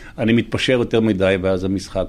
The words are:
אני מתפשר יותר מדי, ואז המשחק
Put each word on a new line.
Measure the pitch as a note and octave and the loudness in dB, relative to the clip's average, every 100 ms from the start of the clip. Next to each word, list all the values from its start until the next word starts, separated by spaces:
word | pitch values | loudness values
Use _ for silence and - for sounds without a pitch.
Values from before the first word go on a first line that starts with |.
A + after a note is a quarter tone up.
| - - | -16 -4
אני | A2+ | 2
מתפשר | A#2 A2 G#2+ - | 2 0 -2 0
יותר | B2+ A#2 A2+ | 2 2 2
מדי, | A2 G2 F#2+ F#2+ | 2 2 2 2
ואז | F#2 F#2+ | 0 -2
המשחק | F#2+ G2 - F#2+ | -2 -4 -4 -4